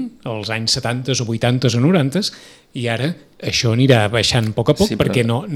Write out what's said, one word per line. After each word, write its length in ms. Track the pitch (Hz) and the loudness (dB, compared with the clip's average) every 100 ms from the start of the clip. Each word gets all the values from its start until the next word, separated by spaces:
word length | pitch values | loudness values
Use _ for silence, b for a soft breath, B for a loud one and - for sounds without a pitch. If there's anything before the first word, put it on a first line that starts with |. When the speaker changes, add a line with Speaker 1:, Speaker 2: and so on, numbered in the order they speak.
| 247 - | -2 -8
Speaker 1:
als 240 | 135 110 104 | -10 -8 -6
anys 280 | 110 113 135 | -4 -2 -2
setantes 420 | 117 123 131 127 | -2 -4 -2 -2
o 60 | 113 | -2
vuitantes 460 | 113 120 127 127 117 | 0 0 2 2 2
o 40 | |
norantes, 480 | 139 185 135 165 214 B B B B | 2 2 0 -2 -4 B B B B
i 140 | 131 120 | -8 -4
ara 220 | 113 143 175 - - | -2 -4 -6 -14 -10
això 320 | - - 120 | -6 -2 0
anirà 320 | 113 135 120 104 | 4 6 6 4
baixant 400 | 117 104 127 110 | 0 0 0 0
a 60 | 110 | 0
poc 140 | 117 | 0
a 20 | 147 | 2
poc 100 | 208 | 0
Speaker 2:
Sí, 80 | 107 | 0
però 140 | - | 0
Speaker 1:
perquè 140 | 101 113 | 0 0
no, 160 | 117 202 | -2 -4